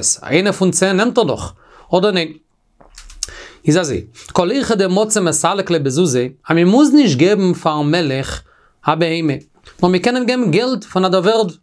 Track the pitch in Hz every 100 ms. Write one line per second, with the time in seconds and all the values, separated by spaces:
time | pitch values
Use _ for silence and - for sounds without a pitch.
0 | - - - 147 202 190 190 175 190 190
1 | 233 - 202 98 85 - _ - - 175
2 | 208 185 156 - _ _ _ _ _ -
3 | - - - - - - 156 165 160 95
4 | - - - - 175 277 240 220 185 185
5 | 214 214 175 147 170 196 190 165 139 135
6 | 180 123 127 - - 165 175 233 294 294
7 | 247 127 175 208 185 175 165 151 147 165
8 | 156 135 131 - - _ _ _ - 160
9 | 170 165 160 131 - _ - - 180 180
10 | 240 254 240 254 220 165 254 254 - 185
11 | 185 185 180 220 202 -